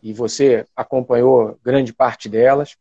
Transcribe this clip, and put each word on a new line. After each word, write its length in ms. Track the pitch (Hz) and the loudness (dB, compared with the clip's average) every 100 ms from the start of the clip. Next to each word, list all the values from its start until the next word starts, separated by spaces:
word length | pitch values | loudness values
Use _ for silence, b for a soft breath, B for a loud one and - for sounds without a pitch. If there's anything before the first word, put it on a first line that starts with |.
e 100 | 110 | -14
você 500 | 107 117 - 139 113 - - | -8 -8 0 2 2 -2 -12
acompanhou 800 | 127 135 123 120 123 127 110 - | -6 -6 -2 0 4 2 2 -4
grande 280 | - 135 127 | -2 -2 -2
parte 380 | - 127 - 110 | -2 -4 -4 -8
delas 460 | 110 123 139 147 _ | 0 2 2 -2 _